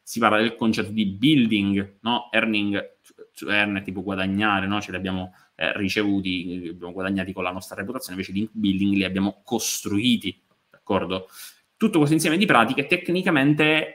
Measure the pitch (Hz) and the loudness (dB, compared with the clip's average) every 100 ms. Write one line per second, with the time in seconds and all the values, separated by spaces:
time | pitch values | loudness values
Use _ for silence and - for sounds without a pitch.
0 | - 117 110 107 117 - 113 110 101 110 | -12 0 4 4 2 0 0 0 -2 -2
1 | 101 98 131 151 113 107 98 98 98 _ | -2 2 4 4 4 2 2 0 -2 _
2 | 113 120 - 110 113 107 101 101 - _ | -4 -4 -2 0 0 0 0 -2 -6 _
3 | _ - - - - 104 104 95 95 92 | _ -20 -20 -12 -2 0 2 -2 -6 -8
4 | 92 95 95 98 107 98 95 104 98 92 | -4 -2 0 0 2 0 0 -4 -4 -6
5 | 95 92 92 - _ - 78 104 98 107 | -4 -6 -8 -12 _ -6 -4 -2 -2 0
6 | 104 98 92 90 90 90 85 87 87 92 | 0 0 0 -4 -4 -8 -10 -12 -12 -6
7 | 95 98 95 95 90 92 - - 101 127 | -4 -2 -4 -4 -6 -6 -10 -10 -8 -8
8 | - 92 92 98 107 113 101 95 101 98 | -8 -8 -6 -4 -6 -2 0 2 2 2
9 | 92 95 98 - - 113 - - 101 101 | 0 0 -2 -4 -6 -4 -4 -6 -4 0
10 | 123 117 95 - _ _ _ _ - 98 | 2 2 0 -10 _ _ _ _ -2 -2
11 | 85 92 - - - - _ - 220 160 | -2 -6 -8 -18 -20 -20 _ -2 2 4
12 | 147 156 156 165 190 123 113 131 139 175 | 4 4 2 2 4 6 4 2 0 -2
13 | - 175 160 139 139 151 156 156 160 | 0 0 2 4 4 4 4 2 0